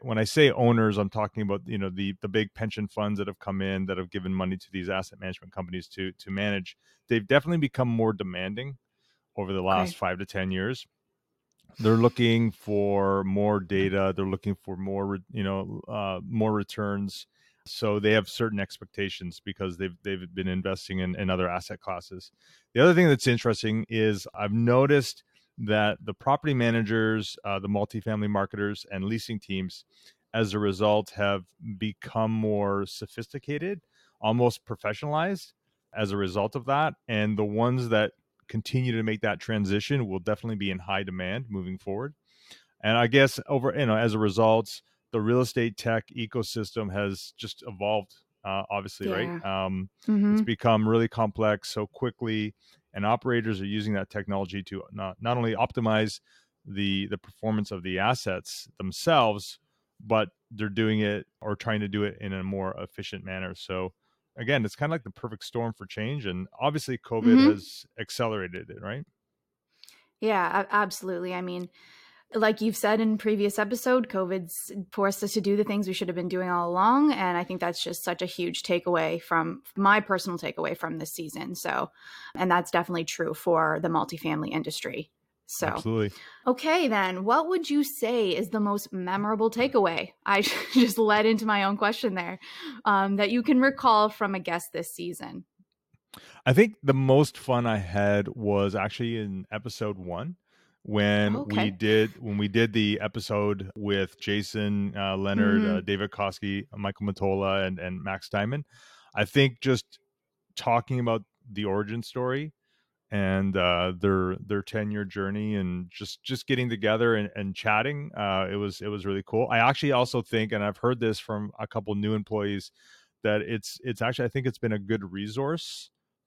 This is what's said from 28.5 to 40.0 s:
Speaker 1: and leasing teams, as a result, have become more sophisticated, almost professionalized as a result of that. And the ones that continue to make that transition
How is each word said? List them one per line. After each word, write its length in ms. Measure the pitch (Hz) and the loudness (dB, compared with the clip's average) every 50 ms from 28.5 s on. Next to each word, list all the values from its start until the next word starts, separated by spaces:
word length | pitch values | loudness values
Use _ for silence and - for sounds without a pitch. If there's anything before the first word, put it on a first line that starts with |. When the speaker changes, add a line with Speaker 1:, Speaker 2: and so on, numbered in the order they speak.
| - 101 101 104 104 - - - | -2 -2 -2 -2 -4 -6 -10 -10
Speaker 1:
and 120 | 101 95 95 | -8 -6 -4
leasing 340 | 101 113 113 - - 113 101 | -4 -4 -4 -6 -8 -10 -10
teams, 460 | - - 98 95 92 90 - - - _ _ _ _ - _ _ _ _ - | -8 -6 -4 -4 -4 -6 -8 -14 -20 _ _ _ _ -20 _ _ _ _ -2
as 180 | 113 113 98 | 0 0 0
a 60 | 98 104 | 0 0
result, 520 | 104 101 95 90 107 104 104 107 98 - - | 0 0 2 2 4 4 4 4 2 -2 -2
have 280 | 104 101 101 101 95 87 _ _ - 165 113 101 92 | 0 0 2 2 0 -4 _ _ -16 -12 -12 -8 -6
become 520 | 110 107 98 - - - - 113 110 110 | -6 -6 -6 -8 -12 -6 -2 0 0 2
more 520 | 110 110 110 107 104 101 101 98 98 101 98 | 0 0 0 0 0 0 0 0 0 -2 -4
sophisticated, 960 | - - - 107 - - - 113 - - 139 - - 147 147 160 190 202 175 _ _ _ _ _ _ _ - | -6 -8 -14 -14 -14 -12 -12 -12 -10 -12 -12 -8 -6 -6 -6 -4 -6 -8 -8 _ _ _ _ _ _ _ -2
almost 460 | - 107 113 120 123 120 - - _ | 0 2 4 4 4 4 2 0 _
professionalized 880 | - 117 - - 104 104 - - 147 147 156 165 190 196 170 - - _ _ _ _ _ _ _ _ - | -12 -10 -6 -4 -6 -6 -4 -6 -4 -2 -2 0 -2 -4 -6 -8 -14 _ _ _ _ _ _ _ _ -6
as 160 | 110 107 98 | -4 -4 -2
a 60 | 101 101 | -2 -2
result 360 | 98 92 87 104 101 110 - | -2 -2 0 -2 -2 -2 -4
of 100 | 139 117 | -6 -2
that. 260 | 131 139 147 156 156 151 _ _ - | 0 0 0 0 -2 -4 _ _ -2
And 300 | 117 107 107 107 107 101 | 0 0 2 2 2 0
the 80 | 107 | 0
ones 420 | 104 104 110 113 123 123 131 120 113 | 0 0 2 2 2 2 0 0 2
that 240 | 113 107 107 98 - _ _ _ _ _ _ | 2 4 2 2 -2 _ _ _ _ _ _
continue 460 | - - 113 - - - 131 127 123 113 | -8 -6 -6 -6 -2 0 0 0 2 0
to 80 | 113 | 0
make 200 | 110 110 107 104 | 0 0 -2 0
that 180 | - 107 104 85 | 0 -2 -2 -2
transition 640 | - - 113 107 101 95 101 104 - - 147 139 | -4 -2 0 0 2 2 0 0 0 0 -2 0